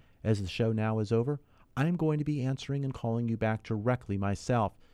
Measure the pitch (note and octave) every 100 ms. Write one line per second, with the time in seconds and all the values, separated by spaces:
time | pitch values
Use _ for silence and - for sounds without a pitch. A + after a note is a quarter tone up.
0 | - _ G#2 G#2+ F#2 - A2+ A2 A2 A2
1 | G#2 A2+ B2 D3 - - - - D#3 F3
2 | D#3 D3+ D3+ D3 C3 C3+ - C#3 C3+ B2+
3 | A#2 A2+ A#2 A2+ A2 A2 - A2 A2+ B2
4 | - G2 G2 G2 - A#2+ G2+ - -